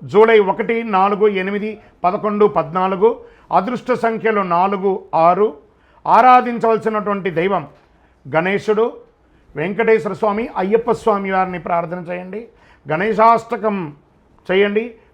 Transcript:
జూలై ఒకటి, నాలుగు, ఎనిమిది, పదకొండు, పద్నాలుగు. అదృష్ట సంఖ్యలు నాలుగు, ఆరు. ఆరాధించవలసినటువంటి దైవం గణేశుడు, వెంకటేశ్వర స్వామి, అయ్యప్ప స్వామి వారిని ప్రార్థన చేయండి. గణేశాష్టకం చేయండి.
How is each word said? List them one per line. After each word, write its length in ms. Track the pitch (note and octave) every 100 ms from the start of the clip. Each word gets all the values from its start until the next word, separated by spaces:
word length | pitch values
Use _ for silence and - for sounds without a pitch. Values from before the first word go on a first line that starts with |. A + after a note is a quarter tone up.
జూలై 340 | C3 F#3+ A3+ A3
ఒకటి, 380 | F#3+ G3+ G#3+ A#3
నాలుగు, 460 | A#3 F#3+ G3 G3 G#3
ఎనిమిది, 500 | F#3+ F#3+ G3+ G#3+ G#3+ - _
పదకొండు, 420 | F3 G3+ - G#3 G#3
పద్నాలుగు. 640 | E3+ D3+ F3+ F#3+ F#3+ A3 C4+ - _ -
అదృష్ట 400 | F3 G3 B3 -
సంఖ్యలు 480 | A#3+ A3+ A3+ A3 G#3
నాలుగు, 640 | F#3 F3 G3 G3 G3 F#3+ -
ఆరు. 340 | D#3+ E3 F3+ A3 - _ _ _ _ -
ఆరాధించవలసినటువంటి 1200 | G3 B3+ B3 A#3+ A#3 A3+ A3 A3 G#3+ G#3 G3+ F3+
దైవం 380 | D#3+ F#3 F#3 C#3 _ _ _ _ _ C3+
గణేశుడు, 580 | D#3+ F#3 G3+ G#3 G#3+ A#3+ - - _ _ _ _ C#3+
వెంకటేశ్వర 560 | F3 G3+ A3+ A3 G#3
స్వామి, 360 | F3+ G#3+ G#3 B3 G3
అయ్యప్ప 360 | F#3+ A3+ A#3
స్వామి 380 | A3 A3 G3+ G3
వారిని 280 | F#3+ F#3 F3+
ప్రార్థన 400 | F3 E3+ E3+ F3+ E3+
చేయండి. 320 | F3+ F#3 G3+ A#3+ _ _ _ C#3
గణేశాష్టకం 840 | D#3+ G#3+ G#3 A3+ A3+ - A3 G#3+ G3+ D3+ - _ _ _ _ -
చేయండి. 440 | F#3 G#3 G#3 A#3+ - _